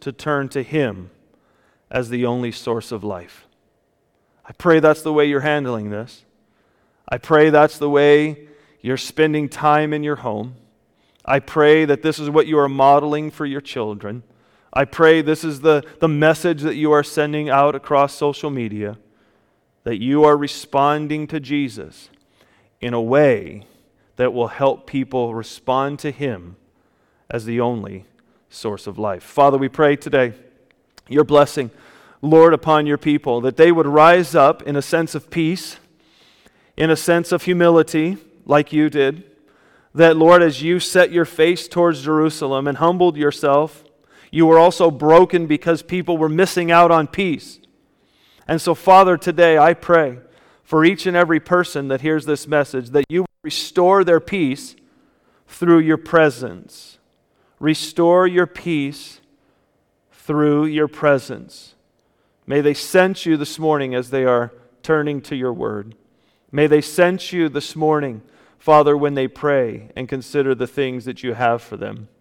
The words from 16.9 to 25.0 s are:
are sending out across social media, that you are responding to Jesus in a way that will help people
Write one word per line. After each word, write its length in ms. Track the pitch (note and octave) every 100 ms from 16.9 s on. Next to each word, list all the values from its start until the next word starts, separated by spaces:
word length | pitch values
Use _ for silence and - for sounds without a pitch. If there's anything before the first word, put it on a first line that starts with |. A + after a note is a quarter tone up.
are 100 | D3
sending 460 | C#3+ D#3+ D3 D3+ D3+
out 260 | C#3 D3 C3+
across 380 | - C#3+ C#3+
social 360 | - D3 C#3 D3+
media, 480 | C3+ A2 G#2 G#2 G#2 _ _ _ _ _ _ _ _
that 160 | A#2+ G#2
you 240 | B2 D3
are 140 | D3+ D3
responding 880 | C#3+ - - C#3 C#3+ D3+ D3+ D3+ D3+
to 140 | D#3
Jesus 680 | B2+ D3 C3+ G#2+ D2+ - _ _ _ _ _ _ _ _
in 140 | A#2+
a 80 | A#2+
way 640 | A2+ C#3 C#3+ A2+ - G2+ - _ _ _ _ -
that 180 | B2
will 140 | A#2+ A2+
help 400 | - C#3 A2+ -
people 480 | C3+